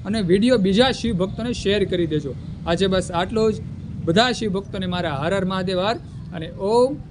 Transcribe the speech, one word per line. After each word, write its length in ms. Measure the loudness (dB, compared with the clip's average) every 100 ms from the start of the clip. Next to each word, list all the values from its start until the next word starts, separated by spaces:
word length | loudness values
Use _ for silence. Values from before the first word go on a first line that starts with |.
અને 160 | -2 -2
વીડિયો 340 | 4 4 6 4
બીજા 320 | 4 4 4
શિવ 200 | 2 -2 0
ભક્તોને 340 | -2 -2 -4
શેર 280 | -2 0 0 2
કરી 240 | 0 0
દેજો. 180 | 0 -4 -8 -10 -10
આજે 220 | -2 0 2
બસ 200 | 2 0
આટલું 360 | -2 -2 2 0
જ. 40 | 0 -6 -10 -10 -6
બધા 280 | 2 4 4
શિવ 160 | 2 -2
ભક્તોને 340 | -2 -4 -6 -4
મારા 280 | -2 -2 -2
હર 120 | 0
હર 120 | 0 0
મહાદેવ 340 | -2 -2 0
હર 180 | 0 -2 -6 -12 -10
અને 160 | -10 -10 -4 2
ઓમ 200 | 4 4 0 -10